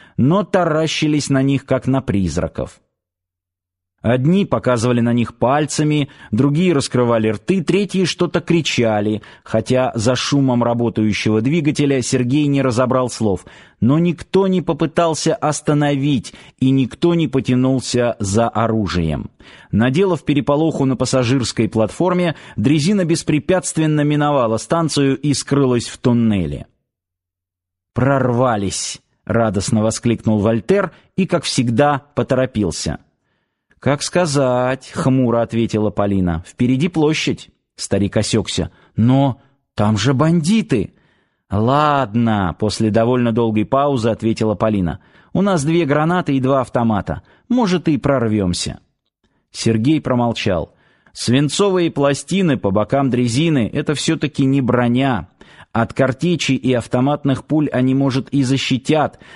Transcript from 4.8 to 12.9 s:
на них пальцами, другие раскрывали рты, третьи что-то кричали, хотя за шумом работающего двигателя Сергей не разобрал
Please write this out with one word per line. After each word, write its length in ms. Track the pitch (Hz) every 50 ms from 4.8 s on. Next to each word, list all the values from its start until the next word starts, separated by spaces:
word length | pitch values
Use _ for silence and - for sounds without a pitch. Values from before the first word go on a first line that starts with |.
| 110 123 120 120
на 140 | 117 120 120
них 220 | 120 113 - -
пальцами, 760 | _ 117 120 139 151 156 135 - - 151 151 151 151 139 - - - - -
другие 420 | 104 110 135 143 143 160 185 180 165
раскрывали 560 | 139 - - - 127 123 117 117 113 107 110
рты, 340 | 104 101 - - 190 190 147
третьи 420 | - 165 196 208 180 - 190 180
что-то 360 | 139 - - 175 156 - 170
кричали, 800 | - - 170 170 139 - - 127 117 110 107 104 104 107 107 104 - - - - -
хотя 480 | - - 110 - - 127 127 127 - -
за 220 | 117 101 127 127
шумом 480 | 117 - - 143 143 135 131 123 120 120
работающего 760 | 120 117 117 120 113 - 110 110 107 95 - - 110 107 110
двигателя 600 | 110 135 165 175 139 156 - - 147 139 139 127
Сергей 460 | 113 - 135 123 123 120 135 151 147
не 160 | 143 139 139 131
разобрал 460 | 131 107 120 131 117